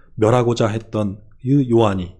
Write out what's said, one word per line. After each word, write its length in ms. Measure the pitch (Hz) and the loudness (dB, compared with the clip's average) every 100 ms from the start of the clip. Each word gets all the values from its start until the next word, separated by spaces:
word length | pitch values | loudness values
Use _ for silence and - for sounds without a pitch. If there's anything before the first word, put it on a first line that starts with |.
| - - | -18 -2
멸하고자 520 | 107 123 120 117 113 | 2 2 2 0 -2
했던 540 | 110 - 110 101 101 - - | -4 -6 -4 -4 -8 -16 -10
이 260 | 123 143 127 | -2 0 2
요한이 460 | 117 110 92 87 | 2 2 0 -8